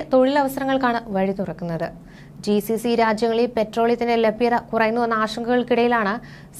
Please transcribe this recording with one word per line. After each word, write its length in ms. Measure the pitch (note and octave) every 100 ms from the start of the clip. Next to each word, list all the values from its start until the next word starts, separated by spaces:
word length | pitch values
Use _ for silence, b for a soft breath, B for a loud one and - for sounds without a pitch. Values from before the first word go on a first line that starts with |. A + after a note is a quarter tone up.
| D#4
തൊഴിലവസരങ്ങൾക്കാണ് 880 | C4 C4 C#4+ C4+ C4+ C4+ C4+ B3+ A#3 A#3
വഴി 200 | F#3+ F#3+ G3
തുറക്കുന്നത്. 480 | E3+ D#3+ F3 E3 E3 - B B B B -
ജി 100 | G#3 G#3
സി 100 | A3
സി 100 | A#3 A#3
രാജ്യങ്ങളിൽ 460 | A3+ G#3+ A#3 A3+ A#3+ A#3+
പെട്രോളിയത്തിന്റെ 600 | G#3+ A3+ A#3 A#3 A#3+ A#3 A3+
ലഭ്യത 320 | A3 A#3+ A#3 -
കുറയുന്നുവെന്ന 460 | A3+ A3 A#3 A#3 A3
ആശങ്കകൾക്കിടയിലാണ് 920 | A3 A#3 A3+ B3 A#3+ A#3 A#3+ A#3+ G3 G3+ B B B